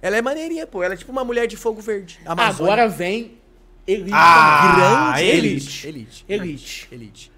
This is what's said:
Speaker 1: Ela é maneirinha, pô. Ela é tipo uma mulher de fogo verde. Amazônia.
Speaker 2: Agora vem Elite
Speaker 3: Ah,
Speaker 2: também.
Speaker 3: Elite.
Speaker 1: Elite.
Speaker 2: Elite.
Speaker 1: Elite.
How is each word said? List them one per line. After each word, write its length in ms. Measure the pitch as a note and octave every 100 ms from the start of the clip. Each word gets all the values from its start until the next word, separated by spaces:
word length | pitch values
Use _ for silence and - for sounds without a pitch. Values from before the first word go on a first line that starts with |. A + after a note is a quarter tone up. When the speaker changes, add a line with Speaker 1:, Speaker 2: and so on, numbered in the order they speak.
Speaker 1:
Ela 160 | F3+ G#3+
é 40 |
maneirinha, 460 | A#3+ D4+ D#4+ E4 -
pô. 160 | G3+
Ela 100 | F3+
é 40 | F#3
tipo 140 | -
uma 120 | C4
mulher 240 | B3 A#3+ A#3
de 80 | A#3
fogo 260 | A#3 A3
verde. 380 | G#3 G#3 F3+ - -
Amazônia. 480 | E3+ A3+ F#3 E3
Speaker 2:
Agora 160 | G#3+ A#3
vem 480 | D#3 F3 G#3+ A#3 - _ _ _ _ -
Elite 240 | G3+ F#3
Speaker 3:
Ah, 1000 | D#3 E3 E3 D#3 D3+ D3 C#3+ C#3 C3 B2+ C3
Speaker 2:
também. 140 | F3
Speaker 3:
Elite. 580 | D#4 - C#3 C#3 - C#3
Speaker 1:
Elite. 380 | D3+ G#2+ - -
Speaker 2:
Elite. 600 | G3+ F3+ C#3+ - - -
Speaker 1:
Elite. 400 | B2+ A2 A2 -